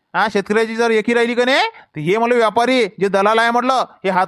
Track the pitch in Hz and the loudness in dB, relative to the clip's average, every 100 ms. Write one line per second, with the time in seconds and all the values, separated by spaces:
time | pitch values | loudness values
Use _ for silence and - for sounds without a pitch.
0 | _ 175 214 202 190 208 226 226 233 220 | _ -4 -2 -2 -2 -2 -2 -2 0 0
1 | 214 233 233 240 247 285 440 440 - 151 | 0 0 0 0 0 0 -2 -6 -16 -8
2 | 151 214 233 240 220 220 240 262 208 - | -2 0 0 2 0 0 0 0 -2 -2
3 | 196 196 196 226 233 240 247 262 185 - | -2 0 2 2 2 0 0 -2 -2 -6
4 | 190 180 | -2 0